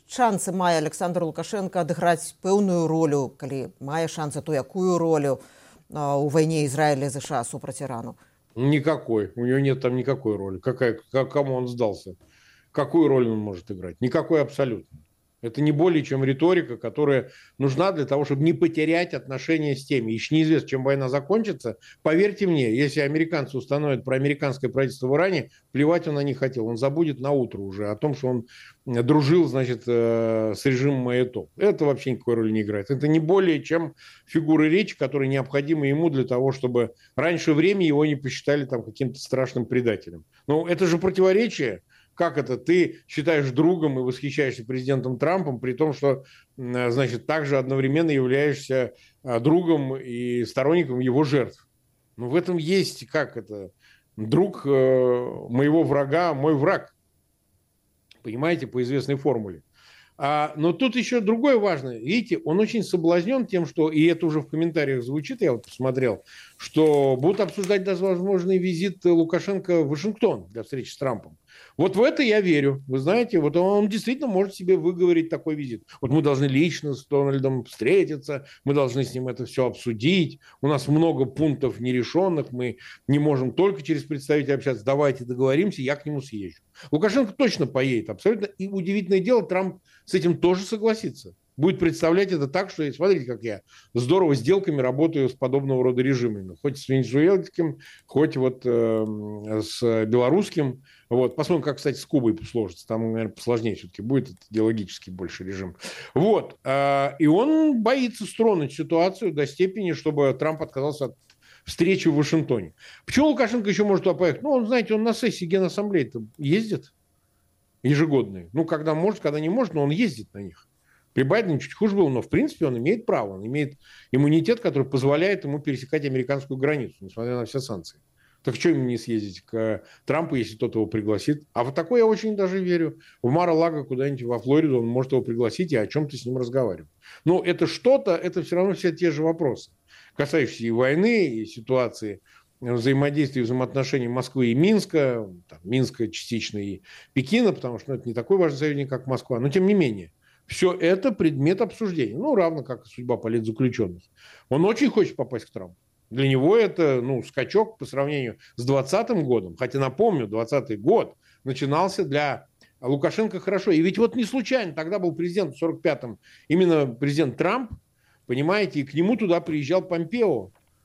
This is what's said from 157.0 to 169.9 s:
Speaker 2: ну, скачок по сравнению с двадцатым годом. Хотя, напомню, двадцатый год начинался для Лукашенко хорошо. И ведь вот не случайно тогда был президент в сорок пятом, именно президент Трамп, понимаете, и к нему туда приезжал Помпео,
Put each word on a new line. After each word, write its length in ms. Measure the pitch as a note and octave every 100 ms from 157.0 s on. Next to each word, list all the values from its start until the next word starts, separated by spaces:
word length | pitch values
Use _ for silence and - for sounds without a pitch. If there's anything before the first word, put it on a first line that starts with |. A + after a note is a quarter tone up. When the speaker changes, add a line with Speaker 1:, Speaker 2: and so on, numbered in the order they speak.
Speaker 2:
ну, 200 | B2 C3
скачок 540 | - - C3 G3+ A3 -
по 60 |
сравнению 540 | B2+ C3+ C#3+ D3 A#2+ - _
с 100 | -
двадцатым 600 | B2 C#3 C3 F#3+ A#3 G#3+
годом. 320 | C#3 A#2 F#2 E2+
Хотя, 220 | B2+ C#3
напомню, 480 | C3+ C3 A3+ E3 G#2+
двадцатый 480 | A2 A2+ C#3+ - G#2
год 400 | A#2+ G#3+ - - _ _
начинался 640 | C3+ C3+ C#3 D3 F#3 F#3+
для 420 | D#3+ C#3+ D3 B2+ - _ _ _
Лукашенко 600 | B2+ C#3 F3 - A3 F#3
хорошо. 320 | - F#3+ G#3
И 100 | D#3+
ведь 160 | E3+ F#3+
вот 160 | A3+
не 100 | A#3
случайно 480 | G#3+ C4 G#3 B3+ F#3+
тогда 280 | D3 D#3+ G3
был 120 | F3+
президент 420 | E3 F3 F3+ D#3+ C3
в 20 |
сорок 240 | E3 D3
пятом, 380 | F3 C#3 A#2+ G#2 _ - -
именно 400 | E3 F3+ D#3+ C3+
президент 500 | A2+ C#3+ C#3+ C#3+ A2+
Трамп, 360 | E3 A#3+ A#3+ - _ _ _ _ -
понимаете, 540 | B2 D3+ G3+ F#3 D3
и 40 |
к 100 | C#3
нему 220 | C#3 F#3 A#3+
туда 240 | G3+ E3+
приезжал 420 | E3+ D3+ C3+ F#3
Помпео, 720 | E3